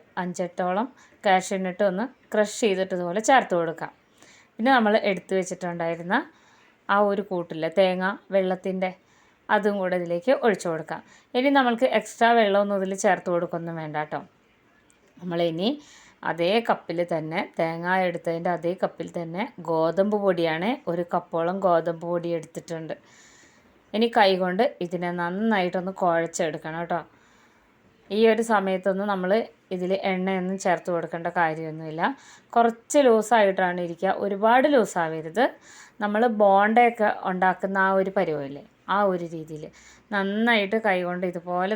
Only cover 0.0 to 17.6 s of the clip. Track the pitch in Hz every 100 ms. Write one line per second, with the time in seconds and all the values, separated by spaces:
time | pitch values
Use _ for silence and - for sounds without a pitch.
0 | _ - 180 175 175 - 180 190 254 -
1 | _ _ 208 185 185 190 185 180 202 180
2 | 262 - _ 214 208 - 220 185 190 180
3 | 175 196 226 262 196 175 165 160 156 -
4 | _ _ - _ _ - 240 262 214 214
5 | 202 180 - 190 180 180 175 170 165 170
6 | 170 240 - _ _ _ _ _ - 202
7 | 202 202 196 180 170 160 160 180 185 185
8 | 185 214 - 190 185 185 190 185 185 185
9 | _ _ _ _ - 208 208 202 185 180
10 | 170 170 254 269 240 185 175 160 156 156
11 | - - _ 247 277 277 247 233 254 214
12 | - - 233 233 202 196 202 196 190 190
13 | 214 175 180 175 170 165 170 165 156 151
14 | 151 147 185 _ _ _ _ _ _ _
15 | _ - 180 170 170 160 214 294 - -
16 | - _ - 165 170 226 226 190 - 170
17 | 170 165 156 175 - -